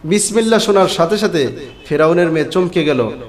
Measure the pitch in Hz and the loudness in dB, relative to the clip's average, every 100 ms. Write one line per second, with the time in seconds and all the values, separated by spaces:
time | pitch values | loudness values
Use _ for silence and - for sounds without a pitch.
0 | 156 208 - 214 226 220 220 196 185 - | -2 -2 0 0 2 2 4 2 2 2
1 | 170 208 208 165 120 139 131 - - 147 | 0 0 0 0 -2 -6 -16 -18 -6 0
2 | 156 170 170 160 147 185 180 180 151 131 | 2 2 2 0 -2 -2 0 0 0 0
3 | 110 - | -2 -6